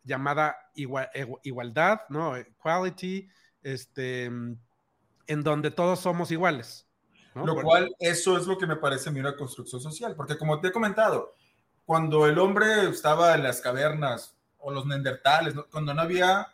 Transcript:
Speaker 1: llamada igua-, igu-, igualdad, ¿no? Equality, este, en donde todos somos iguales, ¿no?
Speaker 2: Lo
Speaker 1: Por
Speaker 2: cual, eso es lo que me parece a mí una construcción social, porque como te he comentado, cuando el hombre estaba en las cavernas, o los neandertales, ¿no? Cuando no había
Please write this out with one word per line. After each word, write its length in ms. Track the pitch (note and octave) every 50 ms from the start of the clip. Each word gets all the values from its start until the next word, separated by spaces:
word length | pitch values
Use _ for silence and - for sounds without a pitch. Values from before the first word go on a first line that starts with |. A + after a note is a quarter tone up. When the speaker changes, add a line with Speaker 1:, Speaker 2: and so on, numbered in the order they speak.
| _
Speaker 1:
llamada 520 | B2+ C#3 C3 C3+ C#3+ D3 D3+ D3+ D3+ - - - _ _
igua-, 360 | D3 C#3 B2 C3+ C3+ C3 - -
igu-, 280 | C3+ C3+ A#2 C3 - _
igualdad, 580 | C#3 B2+ B2 A#2+ A#2+ A2+ D3+ E3 F#3 A3 A3 - -
¿no? 300 | C#3 D3+ E3 D#3 C3 B2
Equality, 920 | A2 - _ _ _ D#3+ E3 F#3 F#3 F#3 F#3 - F#3 F#3 F#3 G3 F#3+ F#3+ _ _ _ _ _ _
este, 640 | _ C#3 C3+ A#2+ - - _ C#3 C3 B2+ B2+ B2+ B2
en 1160 | B2 A#2+ A#2+ A#2+ A#2+ A#2 A#2 - _ _ _ _ _ _ _ _ _ _ _ _ - D3+ D3+ C#3+
donde 280 | D#3 D3+ D3+ D3+ D3
todos 280 | - - F3 F3+ F#3 F3
somos 320 | - F#3 F3 E3+ F3 D3
iguales, 560 | D#3+ D#3+ F#3 F3 D#3 B2 A#2 - - - - _ _ _ _ _ _ _ _ _ _
¿no? 100 | B2 E3
Speaker 2:
Lo 100 | D#3+ E3
Speaker 1:
Por 80 | C3+ C#3
Speaker 2:
cual, 300 | D#3 E3 F3+ F3+ F3+ - -
eso 380 | F3+ E3+ E3+ E3+ - F#3+ F#3 F3
es 100 | E3 F#3
lo 100 | F#3+ F#3
que 80 | F#3
me 120 | D#3+ D#3 D#3
parece 320 | D3+ C#3 C3+ B2+ - E3
a 20 |
mí 80 | D3 C3+
una 160 | C3+ C#3+ C#3
construcción 460 | - C#3+ B2+ - - G#2 - - B2
social, 340 | C3 D3+ D3+ - A#3+ A3 F3+
porque 220 | D#3 C#3 C3+ D3 -
como 220 | D#3 D#3 D3+ D3+
te 100 | F3 F#3
he 20 |
comentado, 640 | F#3 A#3 A3 G3+ F#3+ A3 A3 G3+ D#3 A#2 - - - _ _ _ _ _ _ _ _ _ _
cuando 400 | - D#3+ D#3+ D#3+ D3+ D3 D#3 D3+
el 140 | D3+ D3+ E3+
hombre 500 | F#3 G3 G3+ G#3 G#3+ G#3+ A3 G#3+ G3 -
estaba 460 | - - - D3+ D#3 E3 F3 E3+ D#3+
en 80 | D3+ C#3
las 180 | B2+ B2 -
cavernas, 760 | - B2+ B2 C3 C#3+ D3+ D3+ D#3 D3 C3+ A#2+ A2 - - _ _ _ _ _ _
o 120 | C#3+ C#3
los 140 | C#3 C3+ B2+
neandertales, 680 | C#3+ C#3 C#3 C3 C3 B2+ - - C#3 D3 D#3+ E3+ D3+ C#3
¿no? 140 | D3 D3 -
Cuando 240 | - D#3 D3+ D3 C#3+
no 80 | D#3
había 460 | E3 E3+ F3+ F3+ F3+ F3+ F#3+ G3+ G3+ -